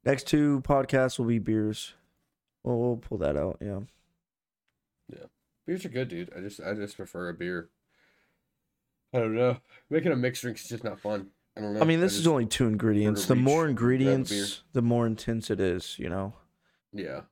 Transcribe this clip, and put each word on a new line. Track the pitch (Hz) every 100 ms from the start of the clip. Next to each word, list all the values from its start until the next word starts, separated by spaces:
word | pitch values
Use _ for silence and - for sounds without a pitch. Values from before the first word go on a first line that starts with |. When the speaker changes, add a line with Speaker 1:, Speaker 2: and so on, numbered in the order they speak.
Speaker 1:
Next | 131 139 -
two | 151 147 139
podcasts | 131 139 131 135 131 -
will | 117
be | 117
beers. | 104 110 107 107 - - _ _ _ _ _ _
Well, | 120 120
we'll | 123 117
pull | - 101
that | 76 73
out. | 87 -
Yeah. | 104 98 104 _ _ _ _ _ _ _ _ _ _ _ -
Speaker 2:
Yeah. | - - _ _ _ -
Beers | 180 -
are |
good, | 123 131
dude. | 85 87 87
I |
just, | 98 101
I | 95
just | 107 101 -
prefer | 92 87 87
a |
beer. | 82 87 87 165 _ _ _ _ _ _ _ _ _ _ _ _ _ _
I | 123
don't | 113 110
know. | 123 123 _ - _
Making | 156 175
a | 127
mixed | 123 123
drink | 123 110
is | -
just | 117
not | 113 95
fun. | 104 104 98 _ _ -
I |
don't | 107
know. | 104
Speaker 1:
I | 160
mean, | 165
Speaker 2:
I |
Speaker 1:
this | 185
is | 196
Speaker 2:
just | 165
Speaker 1:
only | 143 113
two | - 120
ingredients. | 110 110 104 107 101 92
The | 123
Speaker 2:
prefer |
to |
Speaker 1:
more | 131 156
Speaker 2:
reach | 160
and | 113
grab | 120
a | 131
beer. | 135
Speaker 1:
ingredients, | 135 127 101 101 - _
the | 135
more | 117 120 117
intense | 110 - 113 -
it | 101
is, | 95 90 - -
you | -
know? | 90 98 - _ _ _ _ _
Speaker 2:
Yeah. | 101 82 67 -